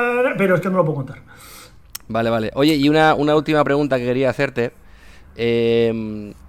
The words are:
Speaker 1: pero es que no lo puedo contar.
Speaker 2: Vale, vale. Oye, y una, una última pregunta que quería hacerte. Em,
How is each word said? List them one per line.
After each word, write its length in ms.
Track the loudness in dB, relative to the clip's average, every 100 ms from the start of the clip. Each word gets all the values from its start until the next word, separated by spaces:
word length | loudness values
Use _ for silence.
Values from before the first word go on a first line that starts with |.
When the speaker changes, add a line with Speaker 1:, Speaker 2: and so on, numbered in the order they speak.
| 2 0 -2 0
Speaker 1:
pero 200 | 0 0
es 60 |
que 80 | 0
no 60 | 0
lo 80 | 0
puedo 100 | -2
contar. 220 | -8 -14 -20 -20 -20 -20 -20 -20 -20 -18 -8
Speaker 2:
Vale, 240 | -4 0
vale. 180 | -2 -2 0
Oye, 180 | 2 4
y 140 | 2
una, 240 | 4 4
una 220 | 4 2 2
última 280 | 2 0
pregunta 360 | 2 0 0 -2
que 60 | 0
quería 240 | 0 0
hacerte. 400 | 0 -2 -2 -4 -6 -20 -20 -20 -20 -18 -6
Em, 960 | -2 0 2 2 0 -2 -6 -10 -12 -18